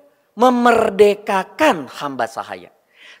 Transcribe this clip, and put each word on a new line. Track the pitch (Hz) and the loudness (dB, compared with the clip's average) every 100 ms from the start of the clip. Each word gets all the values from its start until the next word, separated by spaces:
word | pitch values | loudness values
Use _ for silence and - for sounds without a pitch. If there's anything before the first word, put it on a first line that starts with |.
| _ _ _ | _ _ _
memerdekakan | - 247 247 240 226 220 196 208 202 - 196 185 - 311 180 123 | 0 0 2 2 2 0 2 2 2 -4 -6 -6 -2 0 0 -6
hamba | - 143 131 113 | -12 -10 -8 -8
sahaya. | - 101 95 87 _ _ _ - - | -8 -14 -16 -20 _ _ _ -20 -10